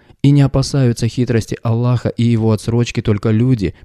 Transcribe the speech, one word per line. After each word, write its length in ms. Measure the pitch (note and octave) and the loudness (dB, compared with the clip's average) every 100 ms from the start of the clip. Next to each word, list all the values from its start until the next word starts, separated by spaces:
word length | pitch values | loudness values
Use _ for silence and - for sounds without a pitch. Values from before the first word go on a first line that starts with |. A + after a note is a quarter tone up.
| _ _ | _ _
И 100 | C#3 | 2
не 120 | C#3+ | 4
опасаются 640 | C#3 C3+ C3 C#3 B2 A2+ A2+ | 2 0 -2 0 0 0 -4
хитрости 480 | - A#2+ A2+ - - | -2 -2 -2 -2 -8
Аллаха 460 | A#2 A#2 B2 A#2+ - | -4 -2 0 0 -2
и 140 | - | 0
его 280 | A#2 A2+ A2 | 0 2 0
отсрочки 480 | A2 - A#2 A#2+ A#2+ | 0 -2 -2 -2 -2
только 300 | A2+ G#2 A2+ | -2 0 0
люди, 440 | A2 B2+ A#2 F2 - | 0 2 0 -2 -6